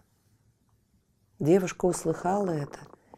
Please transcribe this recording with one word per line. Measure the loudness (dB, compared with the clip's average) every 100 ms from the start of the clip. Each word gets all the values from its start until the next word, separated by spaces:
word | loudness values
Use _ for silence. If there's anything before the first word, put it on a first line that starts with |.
| _ _ _ _ _ _ _ _ _ _ _ _ _ -2
Девушка | 4 4 4 -2 0
услыхала | 0 -2 -2 -2 0 -2
это | -4 -6 -12 -20 -20 _